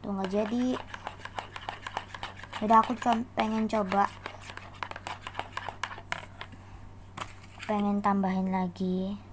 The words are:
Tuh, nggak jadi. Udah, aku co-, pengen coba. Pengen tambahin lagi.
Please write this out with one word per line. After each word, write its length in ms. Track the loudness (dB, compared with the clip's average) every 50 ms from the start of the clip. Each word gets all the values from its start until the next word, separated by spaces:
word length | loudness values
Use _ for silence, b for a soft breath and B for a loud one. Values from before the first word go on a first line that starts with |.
Tuh, 100 | -2 -2
nggak 220 | -2 0 0 2 2
jadi. 420 | 2 2 2 2 2 2 2 2 0 -4 -10 -12 -8 -8 -10 -10 -8 -14 -8 -8 -8 -8 -8 -12 -8 -8 -8 -10 -8 -10 -6 -6 -6 -6 -6 -10 -10 -10 -10 -10 -12 -14 -10 -6 -2 6
Udah, 160 | 10 10 10
aku 160 | 10 8 0
co-, 320 | 2 4 4 4 4 2 -2 0
pengen 320 | 0 2 2 4 2 2 2
coba. 400 | 2 2 2 4 4 4 4 4 2 -8 -12 -12 -12 -12 -12 -12 -12 -12 -12 -14 -10 -10 -10 -10 -10 -10 -8 -8 -10 -8 -10 -8 -8 -8 -8 -8 -10 -8 -8 -8 -6 -6 -8 -8 -8 -12 -6 -6 -6 -6 -6 -12 -12 -12 -12 -12 -12 -16 -14 -16 -14 -14 -14 -14 -14 -16 -16 -14 -10 -10 -10 -10 -12 -14 -16 -16 -12 -10 0 2
Pengen 320 | 2 4 4 4 4 4
tambahin 480 | 4 4 4 6 4 4 4 2 2 2
lagi. 680 | 2 2 2 0 0 0 0 2 2 2 0 -2 -4 -6 -8 -14